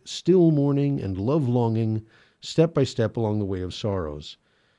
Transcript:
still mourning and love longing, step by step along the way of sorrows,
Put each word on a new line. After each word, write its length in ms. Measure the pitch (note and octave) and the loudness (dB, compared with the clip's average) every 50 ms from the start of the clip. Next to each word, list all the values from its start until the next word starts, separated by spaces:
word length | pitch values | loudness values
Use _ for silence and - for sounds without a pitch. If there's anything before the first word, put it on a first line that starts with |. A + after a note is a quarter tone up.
| _ | _
still 460 | - - - - E3+ F3+ F#3 E3+ E3 | -14 -14 -6 0 2 4 6 6 6
mourning 500 | D#3 C#3+ C#3 C#3+ C#3 C#3+ C#3+ C#3+ C#3 - | 4 4 2 2 2 2 0 0 -2 -2
and 160 | - G2 F#2+ | -4 -4 -4
love 320 | F2+ G2 A#2+ D3 E3 C#3 A#2+ | -4 -2 0 0 0 0 0
longing, 580 | A#2+ B2 A#2+ A2+ A2 A2 A2+ A2 A2 A2 A2 _ _ _ _ _ _ _ | 0 2 2 2 0 0 0 0 -2 -4 -6 _ _ _ _ _ _ _
step 320 | - - - - D#3+ D#3+ - | -14 -6 2 2 2 2 4
by 100 | D3 C3+ | 0 0
step 300 | - - - A2+ G#2 - | 0 0 -2 -2 -2 0
along 220 | A#2+ A2+ G#2+ G#2+ G#2+ | -2 -2 -2 0 -2
the 80 | G#2 | -2
way 160 | F#2+ G2 F#2 | -4 -4 -6
of 120 | F#2 F2+ E2+ | -6 -8 -8
sorrows, 640 | - - G#2+ G2 F#2+ E2+ D2+ D2 D2+ D2+ - - _ _ _ _ _ _ _ _ | -6 -4 -4 -4 -4 -4 -6 -8 -10 -14 -16 -18 _ _ _ _ _ _ _ _